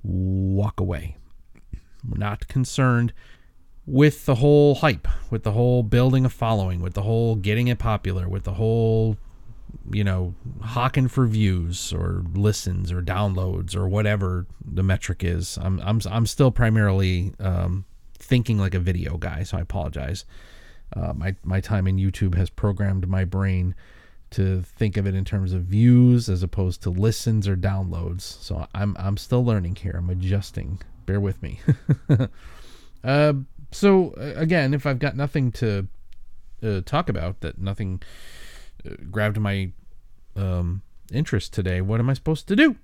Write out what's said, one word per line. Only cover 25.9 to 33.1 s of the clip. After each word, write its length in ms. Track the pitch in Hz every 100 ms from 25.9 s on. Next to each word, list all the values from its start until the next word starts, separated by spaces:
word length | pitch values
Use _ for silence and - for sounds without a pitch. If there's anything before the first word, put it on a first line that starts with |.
| 123 123 123 117
as 140 | 92
opposed 400 | 92 - 92 90
to 60 | -
listens 580 | 90 110 110 - 110 101
or 80 | 92
downloads. 680 | 95 98 92 85 85 90
So 460 | - - - 78 - -
I'm, 200 | 101 92
I'm 180 | 95 101
still 260 | - 123
learning 340 | 123 107 87 98
here. 180 | 92 87
I'm 120 | 87
adjusting. 720 | 90 92 98 - - 69 95 - - -
Bear 120 | 98
with 220 | 101 -
me. 180 | - - - - - 147 -
<laughs> 220 | 127 - - - - - - - -
Uh, 320 | 120